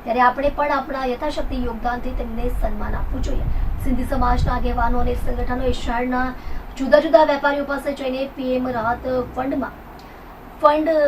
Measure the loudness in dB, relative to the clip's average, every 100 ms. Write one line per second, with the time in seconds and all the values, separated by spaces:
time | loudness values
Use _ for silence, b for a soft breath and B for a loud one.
0 | -2 4 4 4 -2 0 0 0 -2 -4
1 | -4 -2 -4 -2 -2 -2 -2 -2 -4 -2
2 | -4 -4 -4 -2 -2 0 -2 -2 -2 -2
3 | -2 -2 0 0 0 B B 0 0 0
4 | 0 2 2 4 2 2 0 2 2 4
5 | 2 2 -2 0 0 0 0 0 -2 -2
6 | -2 0 -2 -4 B B B -6 4 4
7 | 8 6 6 4 2 0 -2 -4 -4 -4
8 | -4 -4 -4 -6 -2 -2 0 -2 -2 -2
9 | -2 -2 -4 -4 -2 -2 -4 -8 -18 -18
10 | B B B B -20 2 4 4 2 2